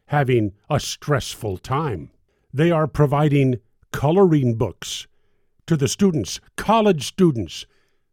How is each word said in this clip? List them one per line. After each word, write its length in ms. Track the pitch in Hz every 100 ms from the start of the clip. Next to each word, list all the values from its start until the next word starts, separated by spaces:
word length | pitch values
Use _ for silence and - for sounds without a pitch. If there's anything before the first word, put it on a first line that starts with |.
| -
having 440 | 147 131 123 104 - -
a 80 | 139
stressful 840 | - - - 135 - - 110 123
time. 520 | - 135 156 87 69 _ _ _ _
They 180 | 131 170
are 160 | 160 156
providing 760 | - 147 139 151 143 131 123 _ _ _
coloring 600 | - 143 180 190 151 123 113
books 520 | 110 - - - - _ _ _ _ _ -
to 120 | 160
the 100 | 139
students, 540 | - 196 156 95 - _ -
college 500 | - 226 208 160 -
students, 580 | - 175 120 82 - - _ _ _ _